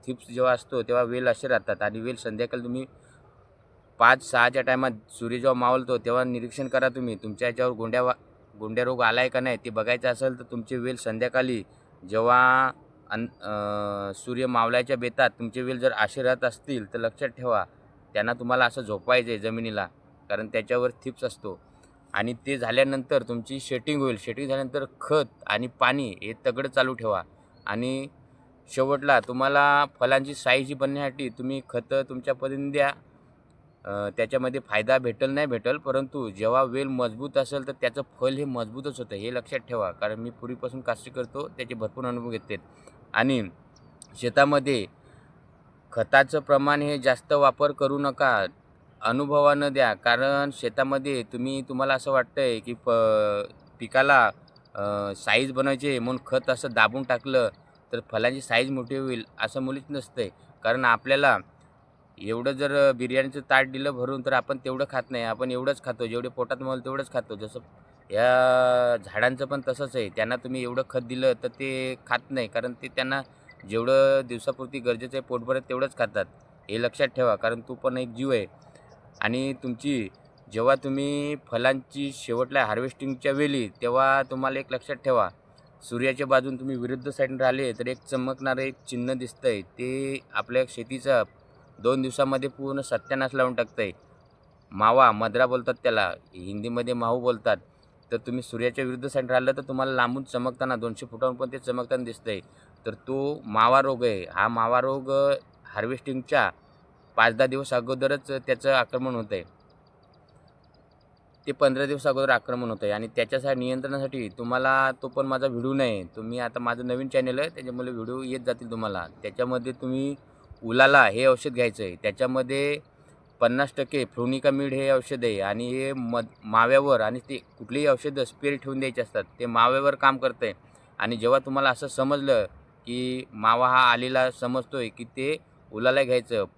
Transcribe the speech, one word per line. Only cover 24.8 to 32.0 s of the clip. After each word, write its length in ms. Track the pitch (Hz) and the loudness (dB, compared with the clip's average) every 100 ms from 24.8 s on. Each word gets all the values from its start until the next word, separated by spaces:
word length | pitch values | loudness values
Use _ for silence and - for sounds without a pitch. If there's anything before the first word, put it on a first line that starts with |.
| 135 _ | -8 _
खत 440 | - 156 131 _ - | 0 0 0 _ -4
आणि 200 | 104 123 | -2 -2
पाणी 480 | - 123 139 127 92 | 2 2 2 -4 -8
हे 100 | 101 110 131 | -12 -4 -2
तगडं 220 | 117 135 | -2 -2
चालू 260 | 135 131 | 0 0
ठेवा. 280 | 120 113 98 90 _ _ _ - | 0 -2 -2 -4 _ _ _ -8
आणि 420 | 107 123 131 139 _ - _ _ _ _ | -4 -4 -6 -8 _ -20 _ _ _ _
शेवटला 520 | - 131 143 143 127 | -2 0 0 4 4
तुम्हाला 640 | - 127 135 143 143 143 143 _ | 4 -2 2 4 6 4 2 _
फळांची 340 | 127 135 135 | 2 2 0
साईज 380 | 143 131 131 135 | -4 2 2 2
बनण्यासाठी 560 | 139 139 139 143 127 135 | -4 -2 -2 -6 -6 -10
तुम्ही 340 | 117 127 135 - | -6 -6 -6 -6
खतं 340 | 120 117 135 | -8 -2 -4